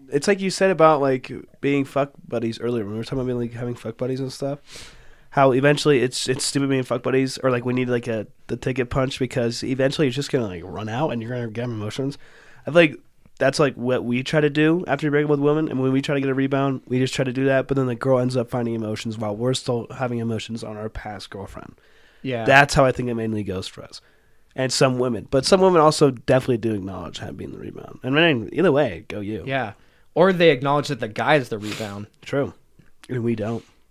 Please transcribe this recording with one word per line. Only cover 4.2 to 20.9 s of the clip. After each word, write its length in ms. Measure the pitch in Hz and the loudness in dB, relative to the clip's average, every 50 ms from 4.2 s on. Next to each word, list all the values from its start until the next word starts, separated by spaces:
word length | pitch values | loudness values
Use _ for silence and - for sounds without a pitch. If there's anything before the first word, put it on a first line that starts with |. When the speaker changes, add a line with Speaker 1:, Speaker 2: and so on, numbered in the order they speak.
Speaker 1:
and 120 | 135 131 | -6 -8
stuff. 260 | - - 139 139 143 143 - - - - - - - - - - - - - - | -8 -6 -6 -6 -6 -8 -12 -20 -20 -20 -18 -20 -20 -20 -20 -20 -20 -20 -16 -4
How 220 | - 147 135 135 | 2 4 6 6
eventually 480 | 120 131 139 147 147 143 - 151 147 123 | 6 6 6 6 6 4 4 4 6 6
it's, 280 | 117 131 - - - 131 | 4 2 0 -2 -2 -2
it's 160 | 131 135 - | -2 -2 -2
stupid 240 | - - 139 139 135 | -2 0 0 2 2
being 140 | 135 131 123 | 2 0 0
fuck 180 | - 120 127 | 0 -2 -2
buddies, 360 | - 127 127 131 135 131 - - | 0 2 2 2 2 0 -2 -2
or, 120 | - 131 | 0 0
like, 140 | 123 120 120 | 0 2 0
we 80 | 123 123 | 0 0
need, 140 | 131 127 123 | 0 0 0
like, 180 | 123 120 117 | 0 0 0
a, 200 | 123 113 107 101 - - _ - | -2 -4 -4 -4 -8 -12 _ -10
the 100 | - 117 | -8 -8
ticket 320 | 120 - 131 127 131 131 123 | -4 -4 -4 -2 -2 -2 -2
punch 300 | - 139 131 131 - - | 0 0 0 0 -2 -4
because 460 | 131 117 - 131 117 117 117 - - | -4 -2 -2 -2 -2 -2 -2 -4 -4
eventually 420 | 113 131 131 131 135 139 - 156 | -4 0 0 0 0 2 2 0
it's 100 | 127 120 | 0 0
just 140 | 139 139 - | -2 -6 -2
gonna, 160 | - 131 117 | -2 -2 -2
like, 160 | 98 90 85 82 | -2 -6 -8 -10
run 240 | 95 85 90 107 107 | -10 -10 -8 -8 -6
out 220 | 113 123 160 151 | -4 -2 -2 -2
and 100 | 120 117 | -2 -4
you're 100 | 110 113 | -6 -6
gonna 160 | 127 123 120 113 | -6 -6 -6 -6
get 140 | 107 117 123 | -6 -6 -6
emotions. 540 | 123 117 107 104 107 - - 135 139 139 - - - - - - - - - | -6 -6 -6 -6 -6 -6 -4 -4 -6 -6 -10 -16 -20 -20 -20 -20 -20 -20 -12
I 40 | - | -8
feel 80 | - 143 | 2 4
like 260 | 170 170 156 123 - _ _ _ _ _ - - - | 4 4 4 2 -6 _ _ _ _ _ -16 -4 0
that's, 200 | 131 135 135 - | 0 0 2 2
like, 160 | 156 135 - | 0 0 0
what 300 | 113 120 123 127 104 92 | -2 -2 -2 -2 -2 0
we 180 | 120 120 123 | -2 -2 -2
try 180 | 131 - - 156 | -2 0 0 2
to 80 | 151 147 | 2 2
do 340 | 143 151 156 156 165 180 185 | 2 4 4 4 4 2 0
after 200 | - 135 143 156 | -2 -2 -2 0
you 40 | 147 | 0
break 140 | 143 147 151 | 2 2 2
up 60 | 151 | 2
with 100 | 147 143 | 2 2
women, 280 | 143 147 151 156 160 - | 4 2 2 2 0 -2
and 120 | - 131 | -2 0
when 120 | 131 131 | 0 2
we 80 | 131 135 | 2 0
try 120 | 139 - 147 | 0 0 -2
to 60 | 143 | 0
get 100 | 135 135 | 0 0
a 40 | 131 | 0
rebound, 480 | 135 135 135 139 135 139 139 131 127 - | 0 0 0 2 2 2 0 0 -2 -4
we 120 | - 123 127 | -2 0 0
just 120 | 131 131 - | 0 0 0
try 100 | - 135 | -2 -2
to 80 | 127 | -2
do 140 | 120 131 135 | 0 0 2
that, 200 | 135 135 131 127 | 2 2 2 2
but 100 | - 139 | 2 0
then 100 | 135 131 | 0 0
the 80 | 127 120 | 0 -2
girl 220 | 113 - 135 131 123 | -2 2 2 4 4
ends 160 | 127 127 123 | 2 2 0
up 120 | 127 117 - | -2 -2 -2
finding 260 | - 123 117 117 113 | -2 -4 -2 -2 -2
emotions 440 | 113 110 107 110 107 - 117 107 110 | -2 -2 -4 -4 -4 -6 -6 -6 -4
while 160 | 110 104 104 | -4 -4 -4
we're 200 | 107 120 127 135 | -2 0 0 0
still 320 | - - - 123 117 110 - 117 | -2 -2 -4 -4 -4 -4 -8 -8
having 220 | 123 131 123 120 117 | -6 -4 -4 -2 -2
emotions 420 | 113 117 110 107 - - 113 113 | -2 -2 -4 -4 -6 -6 -8 -8
on 140 | 113 113 107 | -8 -10 -10
our 120 | 107 107 | -8 -8
past 420 | 110 | -8